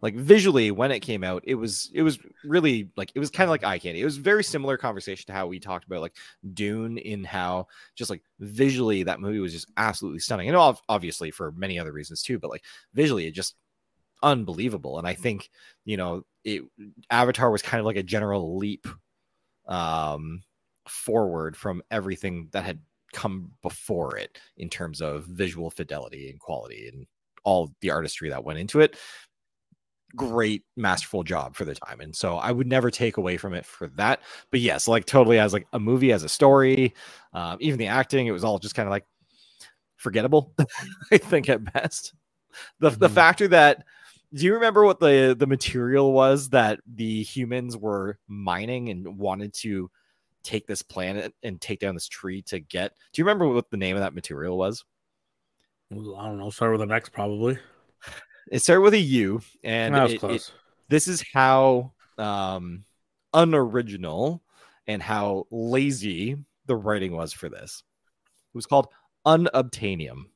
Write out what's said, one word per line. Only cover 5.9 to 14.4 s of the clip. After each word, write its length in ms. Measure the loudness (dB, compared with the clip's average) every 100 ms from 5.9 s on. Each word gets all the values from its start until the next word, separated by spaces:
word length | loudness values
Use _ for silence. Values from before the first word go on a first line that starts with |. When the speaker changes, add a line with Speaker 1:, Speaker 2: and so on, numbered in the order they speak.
| -8
Speaker 1:
like, 140 | -8 -12 -20 _ -18
Dune, 440 | -6 -6 -4 -6 -10
in 260 | -10 -10
how 440 | -8 -6 -4 -4 -8 -16 -20 -12
just, 140 | -10
like, 140 | -10 _ _
visually 640 | -14 0 2 2 0 0
that 160 | -2 -4
movie 180 | -4 -6
was 140 | -6
just 180 | -8 -12 -2
absolutely 420 | -2 -2 -8 -8
stunning. 300 | -6 -6 0
And 80 | 6
ob-, 220 | 6 4 _
obviously 420 | -4 -4 -8 -10
for 200 | -8 -10
many 260 | -8 -6 -6
other 140 | -8
reasons 280 | -10 -12 -10
too, 160 | -6 -6
but, 100 | -6
like, 140 | -12 -16 -20 _
visually 320 | 0 0 0 -4
it 40 |
just 240 | -6 -10 -10 _ _ _ _ _ _
unbelievable. 760 | 2 2